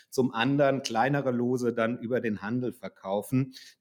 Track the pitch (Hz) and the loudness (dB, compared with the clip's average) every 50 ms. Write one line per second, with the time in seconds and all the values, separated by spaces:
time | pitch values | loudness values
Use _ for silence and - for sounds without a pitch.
0 | - _ - - 123 123 - 113 120 135 139 143 143 135 135 127 - - 113 113 | -20 _ 0 0 0 0 0 0 0 2 4 4 4 4 4 2 -2 -2 0 2
1 | 120 135 143 143 123 131 123 120 120 120 127 123 123 117 117 120 113 113 120 123 | 2 2 2 0 0 0 0 0 0 0 0 0 0 0 0 2 0 0 -2 -4
2 | 120 113 127 117 120 113 104 98 101 104 120 127 123 117 - - - 92 - _ | -4 -2 -2 -2 0 -2 -2 -4 -4 -4 -4 -2 -2 -4 -6 -8 -12 -14 -14 _
3 | - 95 98 104 101 - 135 131 135 131 - - - - - _ | -6 -2 -2 -2 0 0 0 0 0 0 -4 -12 -20 -20 -16 _